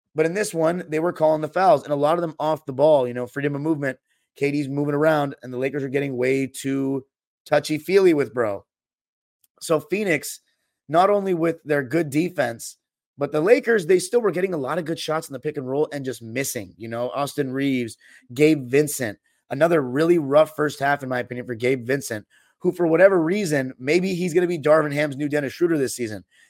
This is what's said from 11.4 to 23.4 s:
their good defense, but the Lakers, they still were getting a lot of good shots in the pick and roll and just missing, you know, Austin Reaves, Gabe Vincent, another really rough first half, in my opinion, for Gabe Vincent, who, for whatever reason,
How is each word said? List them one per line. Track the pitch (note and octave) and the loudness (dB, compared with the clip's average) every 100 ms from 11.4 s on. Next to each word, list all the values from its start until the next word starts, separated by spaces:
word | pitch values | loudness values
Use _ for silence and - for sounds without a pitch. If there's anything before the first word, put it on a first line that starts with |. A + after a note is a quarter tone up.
| E3 E3 | 0 -2
their | - D3 | -2 -2
good | B2+ D#3 D#3 | 0 -2 -2
defense, | C#3+ F3 F3 B2 A#2 - - _ _ _ - | -2 -2 -2 -4 -4 -14 -18 _ _ _ -8
but | C#3 | -4
the | D3+ | 0
Lakers, | E3 C4 - A3+ D#3+ | 4 4 4 0 2
they | F#3 | 2
still | F3 A#3+ | 2 0
were | A3 | 0
getting | E3+ F#3+ | -2 -4
a | E3+ | -4
lot | C3 D#3+ | -4 -4
of | |
good | D#3 E3 | -4 -6
shots | - D#3 D#3+ | -4 -6 -6
in | |
the | C3+ | -10
pick | D3+ D3 | -8 -8
and | B2+ | -4
roll | C#3 D3+ | -2 -2
and | C#3+ | -2
just | C3 A#2+ | -6 -10
missing, | A2+ A#2 C3+ B2 F#2+ - | -8 -6 -6 -6 -10 -14
you | A2+ | -10
know, | A#2 B2 | -6 -6
Austin | B2+ C#3 - C3+ | -4 -4 -4 -4
Reaves, | C3 C#3 C3 A#2 - _ - - | -2 -2 -2 -4 -10 _ -20 -10
Gabe | B2 D3+ D3+ B2 | 2 4 4 2
Vincent, | C3+ D3+ - A#2+ G2+ _ _ - | 2 2 -2 -8 -8 _ _ -8
another | C3+ E3 E3 | 0 2 2
really | B2+ B2+ E3 F3 | 0 0 2 2
rough | C#3 C#3+ D#3 - | 4 4 4 2
first | D3+ C3+ | -4 -2
half, | C#3 C#3+ | -2 -2
in | C3 | -2
my | B2+ | -6
opinion, | A#2+ B2 B2 | -6 -8 -8
for | A#2 | -2
Gabe | B2 C3+ A#2 | 0 0 0
Vincent, | C#3 B2+ G#2+ - _ _ _ | -4 -4 -10 -12 _ _ _
who, | F3+ | -4
for | F3 F3 | 0 2
whatever | D#3+ F#3+ F#3+ | 6 6 6
reason, | D#3+ G3+ | 2 0